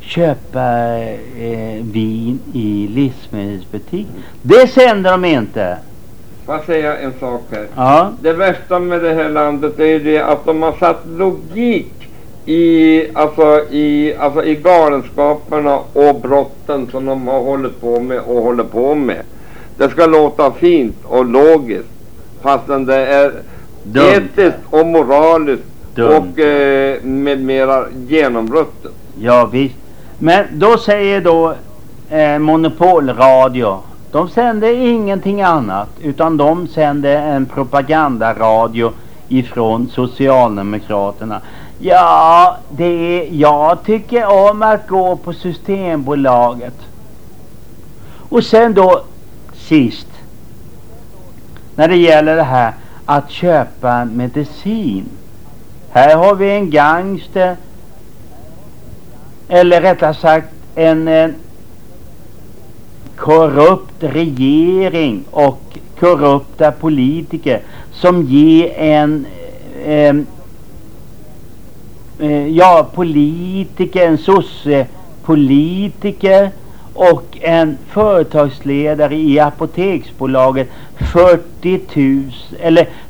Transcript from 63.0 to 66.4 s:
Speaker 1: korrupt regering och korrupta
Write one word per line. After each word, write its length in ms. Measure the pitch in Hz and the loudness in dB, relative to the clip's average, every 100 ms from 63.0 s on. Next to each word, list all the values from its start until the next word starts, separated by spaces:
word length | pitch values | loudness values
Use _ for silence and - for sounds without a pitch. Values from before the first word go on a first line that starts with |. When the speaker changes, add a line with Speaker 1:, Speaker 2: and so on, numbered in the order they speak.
| - - | -18 -10
Speaker 1:
korrupt 840 | - 160 160 139 156 185 - - | 2 4 4 4 4 4 -2 -8
regering 1200 | 156 135 165 131 131 151 170 185 190 165 156 104 - | -4 -2 -2 0 2 4 4 2 0 0 -2 -2 -6
och 300 | - 143 131 - - - - | 2 2 0 -14 -18 -18 0
korrupta 720 | 175 170 143 139 | 2 4 4 2